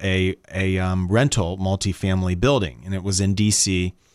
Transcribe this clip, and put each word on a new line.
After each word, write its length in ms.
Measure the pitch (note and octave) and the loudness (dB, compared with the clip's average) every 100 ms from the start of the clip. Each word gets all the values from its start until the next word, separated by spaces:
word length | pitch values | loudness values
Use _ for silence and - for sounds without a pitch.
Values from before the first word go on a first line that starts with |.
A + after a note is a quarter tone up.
a, 340 | F#2+ F#2+ F#2 - - | -2 0 0 -2 -8
a, 280 | F#2+ F#2+ F#2 | -4 -2 0
um, 300 | F#2 F#2 F2+ | 0 -2 2
rental 500 | A2 C#3 - E2+ F#2+ | 2 2 0 -2 -2
multifamily 800 | F#2+ G2 G2 - F#2+ F#2 F#2 F2+ | -2 -2 -2 -2 0 0 0 0
building, 420 | B2+ C3+ F2 A#1 F#2+ | 2 2 0 -8 -8
and 100 | F#2+ | -6
it 80 | |
was 180 | G2 F#2 | -2 0
in 140 | G2 G2 | 2 2
D 160 | G#2+ | 2
C. 420 | - G2 F#2 F2+ - _ | 2 0 0 -2 -6 _